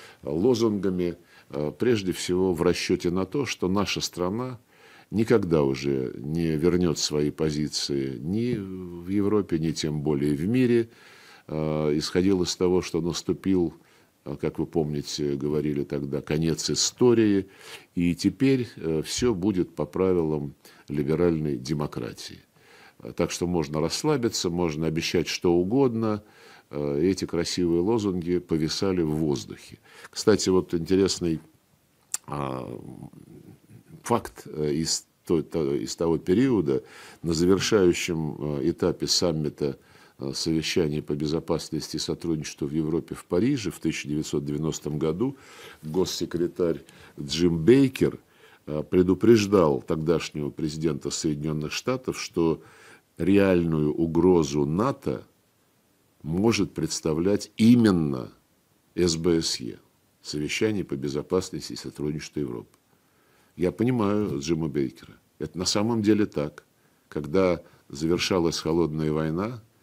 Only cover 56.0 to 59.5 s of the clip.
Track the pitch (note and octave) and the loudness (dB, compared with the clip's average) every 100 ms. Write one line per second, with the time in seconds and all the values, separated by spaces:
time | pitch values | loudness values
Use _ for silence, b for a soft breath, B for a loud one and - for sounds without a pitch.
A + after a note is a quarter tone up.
56 | _ _ C#2+ F2 A2+ G2+ E2+ - D#2 - | _ _ -6 0 2 2 0 -2 -4 -2
57 | E2+ D#2 F#2 G#2 - - A2 A#2+ A2 F2+ | -2 0 2 0 -2 4 6 8 8 6
58 | D2+ C2 G#1+ - _ _ _ _ _ - | 2 -2 -8 -14 _ _ _ _ _ 0
59 | F2 E2 F2 E2 D#2+ | 0 2 2 2 0